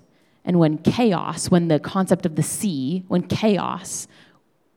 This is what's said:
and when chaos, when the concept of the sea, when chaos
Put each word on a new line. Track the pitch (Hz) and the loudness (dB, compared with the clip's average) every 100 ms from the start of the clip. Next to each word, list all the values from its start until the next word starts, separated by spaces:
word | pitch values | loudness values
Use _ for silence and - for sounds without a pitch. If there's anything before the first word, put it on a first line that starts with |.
| _ _ _ _ - | _ _ _ _ 0
and | 175 | 4
when | 160 156 | 4 2
chaos, | - - 240 170 - 160 - | 0 2 2 0 -4 -8 2
when | 175 170 | 2 4
the | 147 | 2
concept | - 196 185 185 175 | 0 -2 0 0 0
of | 156 | -2
the | |
sea, | - - 208 143 131 185 185 | -4 -4 -4 -2 -4 -4 -2
when | 175 | -2
chaos | 170 - 220 180 62 - - - - - _ _ _ _ _ | -2 0 2 2 -2 -6 -8 -10 -12 -18 _ _ _ _ _